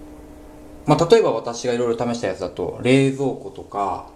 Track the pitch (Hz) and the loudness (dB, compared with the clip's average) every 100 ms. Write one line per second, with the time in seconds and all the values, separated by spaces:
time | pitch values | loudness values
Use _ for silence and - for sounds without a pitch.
0 | - - - - - - - - 147 151 | -18 -20 -20 -20 -20 -20 -20 -8 0 2
1 | - 233 165 113 120 117 123 120 120 113 | 6 6 6 0 -4 -4 -2 0 0 -2
2 | 120 117 98 92 90 - 82 - 120 135 | -2 -2 -4 -4 -8 -6 -6 -2 4 4
3 | 135 135 135 - 98 - 85 101 95 90 | 4 0 -4 -4 -10 -16 -10 -4 -2 -4
4 | - | -10